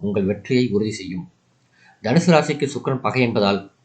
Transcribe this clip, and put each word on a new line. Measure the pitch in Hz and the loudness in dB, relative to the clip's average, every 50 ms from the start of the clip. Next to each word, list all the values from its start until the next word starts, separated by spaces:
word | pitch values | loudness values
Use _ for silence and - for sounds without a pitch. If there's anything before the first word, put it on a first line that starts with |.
உங்கள் | - 104 98 104 95 95 | -6 -4 -2 -2 0 -2
வெற்றியை | 104 98 - - 131 127 127 113 | -2 -4 -4 -2 0 0 0 0
உறுதி | 98 104 107 110 107 | 0 -2 -2 -2 -4
செய்யும். | - 95 87 92 90 87 - _ _ _ _ _ _ _ _ _ _ _ _ _ _ - | -8 -10 -10 -10 -10 -10 -12 _ _ _ _ _ _ _ _ _ _ _ _ _ _ -2
தனுசு | 107 135 165 - 175 | 2 2 4 4 6
ராசிக்கு | 165 151 147 - 147 143 147 | 4 4 4 2 0 -2 -2
சுக்கிரன் | 135 - 120 - 143 131 120 - | -4 -4 -6 -4 -4 -4 -2 -2
பகை | 107 104 127 127 | -2 0 2 2
என்பதால் | 117 117 117 101 98 101 95 95 - _ _ _ | 2 2 2 2 2 0 0 -4 -8 _ _ _